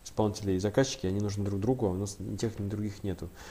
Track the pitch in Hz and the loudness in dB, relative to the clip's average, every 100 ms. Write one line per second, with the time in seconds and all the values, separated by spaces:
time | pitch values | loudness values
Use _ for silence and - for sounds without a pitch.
0 | - - 107 98 101 92 101 117 131 - | -6 2 2 2 0 2 4 4 4 2
1 | 92 101 104 101 98 98 110 127 107 92 | 0 0 0 0 0 2 2 2 2 2
2 | 101 - 110 104 113 - 101 104 104 98 | -2 -6 -6 -2 -2 -2 -2 -2 -4 -4
3 | 101 87 85 - - | -4 -4 -6 -12 -16